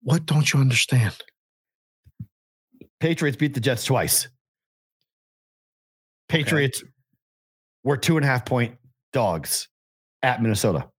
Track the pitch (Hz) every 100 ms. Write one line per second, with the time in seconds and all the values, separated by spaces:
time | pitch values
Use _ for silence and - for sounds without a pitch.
0 | - 165 160 151 147 139 135 120 - 131
1 | 110 - - _ _ _ _ _ _ _
2 | _ _ - _ _ _ _ _ - _
3 | 156 165 151 123 151 127 117 120 - 131
4 | 80 - - _ _ _ _ _ _ _
5 | _ _ _ _ _ _ _ _ _ _
6 | _ _ _ 165 143 160 139 - - _
7 | _ _ _ _ _ _ _ _ 131 139
8 | - 160 143 127 - 127 117 - _ _
9 | _ 131 107 82 - - - _ _ _
10 | _ _ 131 123 113 104 113 82 -